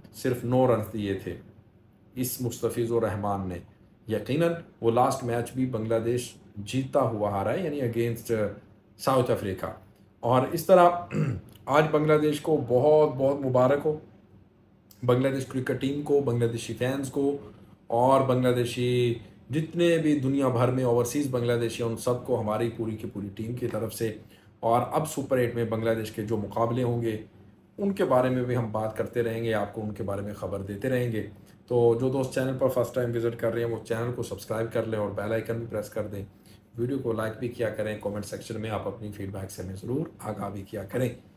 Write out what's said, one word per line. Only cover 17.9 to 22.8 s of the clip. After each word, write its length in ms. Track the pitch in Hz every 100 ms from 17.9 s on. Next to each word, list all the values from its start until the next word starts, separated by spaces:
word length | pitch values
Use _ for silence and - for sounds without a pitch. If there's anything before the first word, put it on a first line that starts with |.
| 117 127 135
बांग्लादेशी 1000 | 123 127 127 123 117 123 123 123 120 117 - - -
जितने 460 | 143 156 170 170 165
भी 220 | 151 147
दुनिया 300 | 131 139 131
भर 220 | 120 123
में 120 | 127
overseas 480 | 127 120 120 147 135
बांग्लादेशी 520 | 123 120 120 117 117
हैं, 60 | 117
उन 60 | 110
सबको 400 | - 123 - 117
हमारी 340 | 107 110 117
पूरी 260 | 117